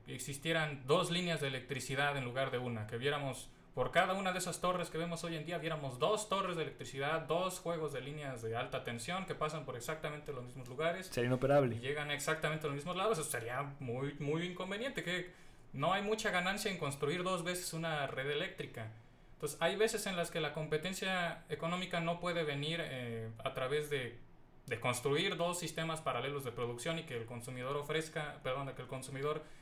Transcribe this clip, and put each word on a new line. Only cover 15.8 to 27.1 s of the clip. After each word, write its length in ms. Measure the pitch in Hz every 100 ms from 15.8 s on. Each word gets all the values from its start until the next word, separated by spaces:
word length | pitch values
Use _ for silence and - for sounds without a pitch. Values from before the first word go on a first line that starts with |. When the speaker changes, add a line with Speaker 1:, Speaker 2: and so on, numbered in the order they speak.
| 160
Speaker 1:
hay 80 | 196
mucha 300 | 208 220 208
ganancia 400 | 185 180 202 202
en 80 | 170
construir 420 | 143 - 147 180
dos 220 | 180 180
veces 280 | 165 180 -
una 340 | 160 165 151 135
red 240 | - 139
eléctrica. 600 | 147 190 - - 120 110 - - - - -
Entonces, 240 | 147 -
hay 140 | 170 196
veces 320 | 220 214 208
en 80 | 175
las 160 | 165
que 80 | 165
la 120 | 151
competencia 920 | 160 151 151 185 190 190 185 170 - -
económica 500 | 147 165 180 180 175
no 200 | 165 170
puede 240 | 175 170
venir, 360 | 151 139 151 165
eh, 480 | 156 131 120 113 113 113
a 100 | 135 131
través 340 | 131 147 147
de, 300 | 143 120 - - - - - -
de 120 | 110
construir 560 | 123 117 143 147 196 170
dos 220 | 175 170
sistemas 400 | 165 - 165 156
paralelos 440 | 135 120 135 143 120
de 60 |
producción 480 | 113 120 120 165 165
y 40 |
que 140 | 160